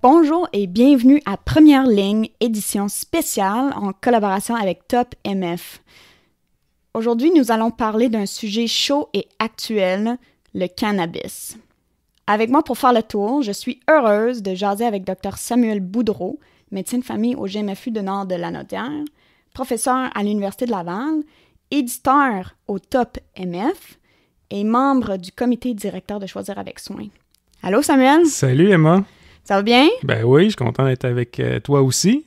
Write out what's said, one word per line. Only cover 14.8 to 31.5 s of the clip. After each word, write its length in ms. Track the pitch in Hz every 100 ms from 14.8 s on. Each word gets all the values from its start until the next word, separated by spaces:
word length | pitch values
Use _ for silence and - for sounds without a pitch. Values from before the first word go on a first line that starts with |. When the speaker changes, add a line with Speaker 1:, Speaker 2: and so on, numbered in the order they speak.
Speaker 1:
avec 200 | 233 202
docteur 340 | 185 185 196 -
Samuel 420 | - 240 226 208
Boudreau, 580 | 180 208 226 196 185 294 _ _ _
médecin 280 | 190 185 247
de 60 |
famille 300 | 247 220 233
au 120 | 247 196
G 140 | 208
M 140 | 208
F 120 | 196 -
U 40 |
de 120 | 220
Nord 240 | 190 196 196
de 80 |
Lanaudière, 560 | 180 170 165 - 190 226 294 302 _ _ _ _
professeur 560 | - 262 233 - 254 254
à 80 | -
l'Université 440 | 208 208 196 - 240
de 60 |
Laval, 500 | 208 170 185 277 311 302 _ _ _ _
éditeur 840 | - 240 - - 277 269 196 185 _ -
au 100 | 202
Top 380 | _ 262 240 - _ -
M 180 | 185
F 440 | 175 240 392 - _ _ _ _ _ _
et 140 | 196
membre 520 | 214 233 269 269 214 190
du 160 | 180
comité 400 | - 247 240 208
directeur 480 | 202 202 185 - 208
de 60 | 190
Choisir 320 | 196 196 196
avec 200 | 196 -
soin. 280 | - 196 208 _ _ _ _ _
Allô, 180 | 180 208
Samuel ? 460 | 294 277 262 302 339
Speaker 2:
Salut, 440 | - 135 131 190
Emma. 320 | 185 156 180 196 _ _ _ _
Speaker 1:
Ça 100 | 196
va 60 |
bien ? 240 | 202 240 302 494
Speaker 2:
Ben 220 | 131 117
oui, 200 | 117 139
je 40 | 208
suis 80 | 202
content 300 | 120 117 135
d'être 180 | 127
avec, 340 | 127 123 120 -
euh, 220 | 123